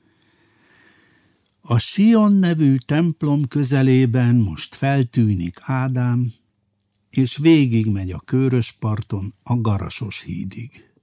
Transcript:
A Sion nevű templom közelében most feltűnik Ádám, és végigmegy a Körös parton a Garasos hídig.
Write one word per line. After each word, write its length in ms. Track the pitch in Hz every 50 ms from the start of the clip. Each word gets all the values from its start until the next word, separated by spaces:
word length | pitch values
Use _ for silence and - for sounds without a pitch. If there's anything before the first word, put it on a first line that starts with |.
| _ _ _ _ _ _ _ _ _ _ _ _ _ _ _ _ _ _ _ _ _ _ _ _ _ _ _ _ _ _ _ _
A 180 | _ - 120 113
Sion 560 | - - - 196 208 226 226 214 214 202 202
nevű 420 | 196 180 170 165 156 151 135 135
templom 720 | 127 - - 147 156 175 165 156 - 151 147 143 151 143 -
közelében 840 | - 147 139 123 143 135 131 131 127 131 131 117 113 127 123 120 123
most 380 | 120 107 90 78 - - - -
feltűnik 840 | - 135 139 139 139 127 - - 123 110 107 101 90 87 87 - -
Ádám, 720 | - - 135 127 131 131 127 127 123 123 120 123 123 117 - _ _ _ _ _ _ _ _ _ _ _ _ _ _ _
és 260 | - 135 131 120 -
végigmegy 720 | 143 151 165 165 151 135 120 117 113 107 110 98 98 92 92
a 100 | 90 -
Körös 520 | _ - 135 131 135 131 127 120 110 -
parton 600 | - - 117 107 107 - - - 110 95 95 - - _
a 180 | _ - 120 120
Garasos 600 | 107 110 101 95 - - - - 113 101 - -
hídig. 680 | - - - - 101 95 - 113 117 139 - - _ _ _ _